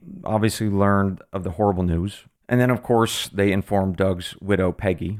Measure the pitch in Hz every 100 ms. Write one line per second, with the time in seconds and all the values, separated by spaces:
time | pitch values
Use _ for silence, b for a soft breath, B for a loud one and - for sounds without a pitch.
0 | - 95 90 110 107 - 110 98 101 101
1 | 98 92 - 98 90 85 104 92 90 85
2 | 95 - - _ - 123 127 120 - 117
3 | 113 - - 95 101 98 - 101 95 87
4 | 95 90 87 - 98 98 92 85 104 90
5 | 87 104